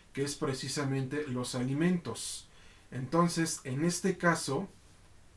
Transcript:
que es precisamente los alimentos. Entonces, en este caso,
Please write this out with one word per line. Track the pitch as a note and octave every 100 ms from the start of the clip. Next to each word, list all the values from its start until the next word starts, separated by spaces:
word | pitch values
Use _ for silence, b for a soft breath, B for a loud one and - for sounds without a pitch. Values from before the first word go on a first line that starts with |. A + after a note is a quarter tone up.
| B
que | -
es | C#3+ -
precisamente | D3 C3 C#3 D3+ C3+ C3+ C3 D3 D3
los | B2 B2 B2+
alimentos. | B2 C#3 E3+ F3+ B2 A2 - - - B B B B
Entonces, | B2+ C3 E3 E3+ E3 E3 - -
en | C3 E3
este | F3 G3 F#3
caso, | F3 E3 - C#3 G3 - - - - - -